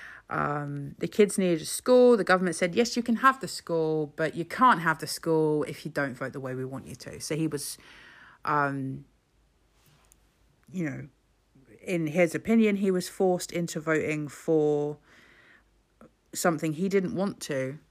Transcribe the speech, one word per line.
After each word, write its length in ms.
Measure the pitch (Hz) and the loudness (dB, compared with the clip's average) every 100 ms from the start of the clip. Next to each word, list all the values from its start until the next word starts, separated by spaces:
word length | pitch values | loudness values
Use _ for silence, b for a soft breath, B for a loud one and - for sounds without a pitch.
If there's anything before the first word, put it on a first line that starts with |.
| B B - | B B -8
Um, 640 | 156 147 147 143 143 143 - | -4 -2 -4 -6 -8 -10 -8
the 100 | 170 | -4
kids 300 | - 202 - | 2 2 4
needed 240 | 185 160 | 0 0
a 40 | 156 | -4
school. 500 | - - 247 247 233 | -4 4 8 8 6
The 80 | |
government 300 | 180 185 180 160 | 4 2 2 0
said, 180 | 180 | -2
"Yes, 220 | 180 240 247 | 0 0 0
you 60 | |
can 140 | 226 220 | -2 2
have 240 | 262 262 | 2 2
the 80 | 175 | -6
school, 640 | - - 165 156 156 147 - | -10 -4 -2 0 0 -4 -4
but 180 | 160 | -4
you 100 | 156 | -4
can't 360 | 165 - 247 185 | -6 2 4 4
have 180 | 165 156 | 2 -2
the 80 | 151 | -4
school 580 | - 165 160 156 151 | -6 0 2 2 0
if 200 | 139 156 | -2 -8
you 60 | 160 | -8
don't 240 | 151 139 | -4 -4
vote 180 | 123 131 | -6 -10
the 60 | 147 | -10
way 140 | 135 | -10
we 100 | 127 | -8
want 220 | 131 131 131 | -8 -10 -14
you 80 | 143 | -16
to." 220 | - - | -16 -12
So 140 | - | -6
he 120 | 156 160 | -2 -2
was, 320 | 147 - - B B B B B B | -4 -8 -12 B B B B B B
um, 640 | - 147 143 139 135 135 139 _ _ _ _ _ _ _ b b b _ _ _ _ _ _ | -2 0 0 -2 -6 -10 -14 _ _ _ _ _ _ _ b b b _ _ _ _ _ _
you 140 | 175 | -6
know, 240 | 156 131 139 _ _ _ _ _ _ - | -6 -8 -14 _ _ _ _ _ _ -16
in 280 | - 175 156 | -4 -2 0
his 260 | 160 170 | 2 2
opinion, 420 | 151 - 226 214 202 | 2 2 4 4 2
he 140 | 196 | 0
was 180 | 185 180 | 0 -2
forced 440 | - 190 180 - | 0 2 2 -2
into 280 | 175 170 165 | -6 -4 -4
voting 480 | 156 156 - 151 147 | 0 0 0 -4 -6
for 680 | - - 160 151 147 147 147 b b b b b b b _ _ _ - _ _ | -8 0 2 4 2 -2 -6 b b b b b b b _ _ _ -20 _ _
something 400 | - 180 160 165 | -2 0 0 -2
he 160 | 147 190 | -2 0
didn't 240 | 196 180 | 0 0
want 260 | 165 196 - | -2 -4 -4
to 380 | - 139 131 151 _ | -6 -6 -6 -10 _